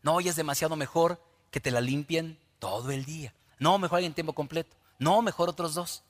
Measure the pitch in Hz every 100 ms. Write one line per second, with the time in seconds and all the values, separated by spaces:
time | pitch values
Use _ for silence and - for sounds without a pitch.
0 | 151 170 180 156 156 139 160 156 139 165
1 | 165 175 _ _ _ - 139 120 123 139
2 | 147 160 165 160 _ _ 95 101 127 135
3 | 135 160 131 _ _ _ 151 196 180 175
4 | 180 147 160 151 143 160 165 _ _ _
5 | 143 202 226 - 175 151 170 156 175 -